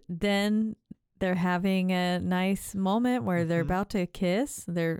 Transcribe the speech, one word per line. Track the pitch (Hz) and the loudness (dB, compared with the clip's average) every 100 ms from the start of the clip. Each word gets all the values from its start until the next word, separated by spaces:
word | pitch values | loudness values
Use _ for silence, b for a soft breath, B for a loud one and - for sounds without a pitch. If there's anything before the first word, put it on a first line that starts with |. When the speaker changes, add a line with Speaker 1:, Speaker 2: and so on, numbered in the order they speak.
| - | -8
Speaker 1:
then | 170 202 202 208 214 220 - - - _ - | -4 0 2 2 2 0 -4 -16 -20 _ -4
they're | 190 180 | -2 0
having | 180 180 196 190 185 | 2 0 2 2 2
a | 185 180 180 | 2 2 0
nice | 180 180 190 196 - 202 | 0 0 0 -2 -4 -2
moment | 190 214 247 247 | 0 2 2 0
where | 220 175 165 | 0 0 2
they're | 170 | 0
Speaker 2:
Mm-hmm. | 160 | 0
Speaker 1:
about | 180 202 | -2 -2
to | 208 180 | -2 -4
kiss. | - 180 190 285 - - | -2 0 0 -2 -6 -6
They're | 175 165 165 | -2 -2 -2